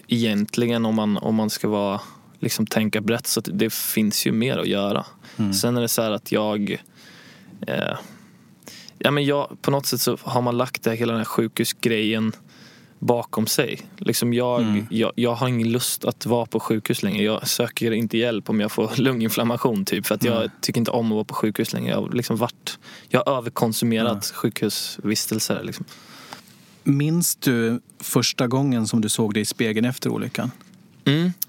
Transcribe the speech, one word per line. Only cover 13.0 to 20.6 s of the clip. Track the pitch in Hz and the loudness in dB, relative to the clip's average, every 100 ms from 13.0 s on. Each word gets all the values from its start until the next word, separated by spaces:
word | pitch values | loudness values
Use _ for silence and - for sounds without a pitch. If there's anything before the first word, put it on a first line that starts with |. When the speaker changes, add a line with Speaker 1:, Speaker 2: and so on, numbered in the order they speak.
| 120 120 113 - 107 | 0 0 0 -2 -2
Speaker 1:
sig. | - 135 - - - | 0 0 -2 -12 -10
Liksom | - 117 120 | -2 0 2
jag, | 117 123 123 | 2 2 2
Speaker 2:
Mm. | 110 104 107 | 2 0 -2
Speaker 1:
jag, | 110 113 | 0 0
jag | - 120 | 2 0
har | 117 127 | 2 0
ingen | 120 113 | 2 2
lust | 120 - - | 0 0 -2
att | - - - | -2 -2 0
vara | 120 113 | 0 2
på | 113 | -2
sjukhus | - 110 - 120 | 0 0 0 -2
längre. | 104 107 | 0 0
Jag | 104 110 123 | 0 0 -2
söker | - 117 - 117 | 0 0 0 0
inte | 110 113 117 | 0 0 0
hjälp | 120 110 95 | 0 0 0
om | 110 | 0
jag | 107 | 0
får | - 110 - | 0 0 2
<laughs> | |
lunginflammation, | 131 127 113 110 117 120 135 107 | 2 2 0 2 0 2 0 0
typ, | 98 107 101 | -2 -2 -2
för | |
att | 104 | 0
jag | 120 117 | 0 0
Speaker 2:
Mm. | 113 - | -2 -4